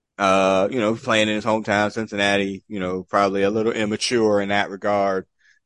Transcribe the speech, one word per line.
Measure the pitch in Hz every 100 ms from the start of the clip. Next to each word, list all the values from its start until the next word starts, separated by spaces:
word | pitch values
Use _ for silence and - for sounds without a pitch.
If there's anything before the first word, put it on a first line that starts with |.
| _ -
uh, | 98 95 95 95 98
you | 127
know, | 107
playing | 113 123 110 107
in |
his | 107
hometown, | 110 110 107 101 104
Cincinnati, | 117 110 101 101 101 98 98 -
you | 104
know, | 92 92
probably | 90 104 101 98
a | 98
little | 110 110
immature | - 107 107 - 123 110 104
in | 98
that | 101 101
regard. | 95 104 104 98 95 92 _ _ _